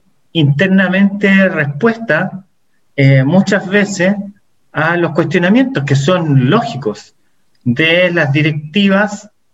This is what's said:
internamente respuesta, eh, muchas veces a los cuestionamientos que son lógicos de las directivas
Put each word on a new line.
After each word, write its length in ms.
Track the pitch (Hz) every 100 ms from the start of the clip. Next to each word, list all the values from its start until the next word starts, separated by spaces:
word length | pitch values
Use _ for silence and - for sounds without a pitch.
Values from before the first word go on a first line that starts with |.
| _ _ _
internamente 1160 | 170 143 139 190 190 185 185 202 202 196 196 190
respuesta, 960 | 160 143 - 226 226 - 156 190 190 - _ _ _ _ -
eh, 280 | 135 135
muchas 440 | 135 185 196 202 180
veces 480 | 202 196 - 185 202 - - _ _ _
a 240 | 147 160 175
los 160 | 165
cuestionamientos 680 | 160 147 180 175 233 269 - 139
que 100 | 135
son 560 | - 139 160 135 123
lógicos 640 | 214 240 - 107 101 - _ _ _ _ _
de 480 | 123 120 160 175 180
las 200 | 170 143
directivas 1000 | 143 156 151 - 208 196 190 208 202 - _ _